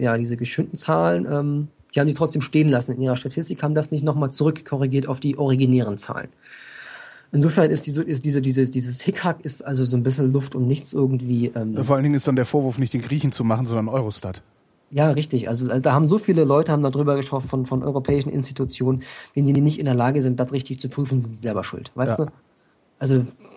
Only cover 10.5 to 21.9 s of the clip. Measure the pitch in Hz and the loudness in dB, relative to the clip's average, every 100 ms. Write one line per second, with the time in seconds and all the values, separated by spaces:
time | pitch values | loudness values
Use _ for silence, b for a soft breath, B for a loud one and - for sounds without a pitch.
10.5 | - 127 139 - 147 135 127 123 123 120 | -2 0 0 -2 0 0 0 0 0 0
11.5 | 120 110 110 120 135 147 143 147 131 120 | -2 -4 -2 0 2 2 2 2 2 2
12.5 | 147 131 120 127 127 117 147 143 - 113 | 0 0 0 -2 -2 -4 -2 0 0 0
13.5 | 113 123 113 110 131 113 101 95 92 - | 0 0 -2 -2 -2 -2 -4 -8 -10 -14
14.5 | _ _ _ _ 143 156 147 151 127 110 | _ _ _ _ 0 2 2 0 -2 -2
15.5 | 117 127 123 139 135 156 202 208 170 147 | -4 -2 0 2 4 4 2 2 4 6
16.5 | 143 143 151 139 139 143 139 135 135 127 | 4 4 2 2 0 2 0 -2 -6 -4
17.5 | 135 127 131 139 139 135 143 135 147 127 | -4 -2 -2 -2 -2 0 0 0 -4 -4
18.5 | 131 131 - 127 131 B B B - 143 | -4 -6 -2 0 0 B B B 0 2
19.5 | 143 147 151 143 123 120 143 131 127 127 | 4 4 2 0 2 2 2 0 0 -2
20.5 | 139 131 131 131 135 139 131 113 110 113 | -4 -6 -8 -6 -4 0 0 -2 -6 -6
21.5 | 104 92 - - | -4 -6 -10 -12